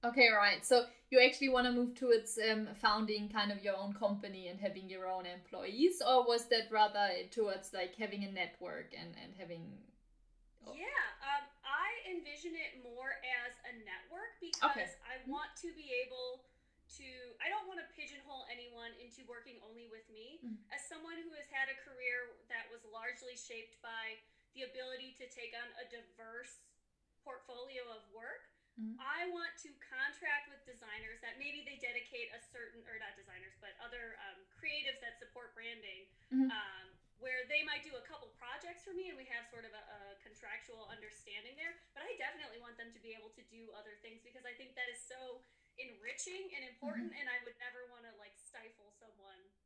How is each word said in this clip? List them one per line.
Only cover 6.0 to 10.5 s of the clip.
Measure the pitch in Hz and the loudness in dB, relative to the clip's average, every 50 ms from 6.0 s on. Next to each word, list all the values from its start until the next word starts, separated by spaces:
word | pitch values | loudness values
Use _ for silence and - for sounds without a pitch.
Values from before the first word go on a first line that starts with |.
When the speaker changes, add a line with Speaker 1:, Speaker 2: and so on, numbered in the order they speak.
| - | 6
Speaker 1:
or | 220 254 254 247 | 10 10 10 10
was | 233 233 233 233 - 240 | 10 6 4 6 6 4
that | 226 220 - | 4 4 4
rather | 226 214 214 208 202 208 202 196 180 180 185 185 | 8 8 8 8 8 6 4 6 4 2 -2 -4
towards, | - 233 214 202 190 185 - - - | 0 2 2 2 2 0 -4 -4 -2
like, | 190 180 180 - | -2 -2 -2 -2
having | - 220 202 196 202 202 | -4 -4 -2 -2 -2 -4
a | 196 | -4
network | 196 185 175 170 - - - 175 151 151 - - - | 0 -2 -2 -2 -2 -8 -8 -6 -6 -6 -8 -8 -10
and, | - 160 170 170 - | -10 -10 -10 -10 -12
and | - - 190 | -14 -14 -12
having, | 185 185 165 170 165 165 - - - - - - - _ _ - _ - - - _ - - | -12 -8 -8 -8 -8 -8 -10 -12 -14 -16 -20 -20 -20 _ _ -20 _ -20 -20 -20 _ -20 -20